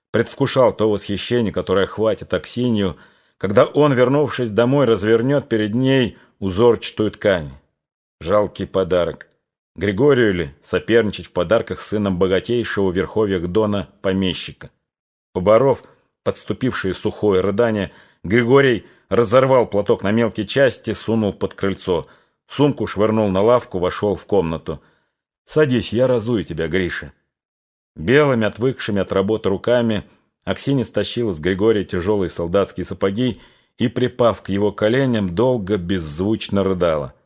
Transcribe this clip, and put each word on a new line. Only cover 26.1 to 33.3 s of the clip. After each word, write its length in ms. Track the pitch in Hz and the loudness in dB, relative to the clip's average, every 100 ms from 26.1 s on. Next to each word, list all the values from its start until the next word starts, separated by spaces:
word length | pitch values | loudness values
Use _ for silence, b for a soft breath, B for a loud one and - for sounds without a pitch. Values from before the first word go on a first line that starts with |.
| 123 107 113 80 | 0 -2 -4 -4
тебя, 220 | 80 82 | -6 -4
Гриша». 460 | 90 90 - 73 - _ _ _ _ _ _ _ - | -2 -4 -6 -14 -20 _ _ _ _ _ _ _ -8
Белыми, 500 | 113 139 147 120 107 | 2 4 4 2 0
отвыкшими 560 | 101 131 120 - 101 | -2 -4 -4 -4 -2
от 100 | 92 | -2
работы 380 | 95 98 107 98 | 0 0 -2 -2
руками, 540 | 95 - 120 117 104 - b b _ - | -2 0 0 2 -2 -6 b b _ -8
Аксинья 380 | 95 - 139 | -6 -2 -2
стащила 480 | 110 - 101 120 117 | -2 -4 -4 -4 -4
с 80 | 80 | -2
Григория 440 | 82 92 110 104 | -2 0 2 0
тяжелые 460 | 87 92 87 104 87 | -2 -4 -2 -2 -2
солдатские 560 | - 85 98 95 - 87 | -4 -2 0 -2 -4 -10
сапоги 560 | 92 98 101 127 | -4 -2 -2 -4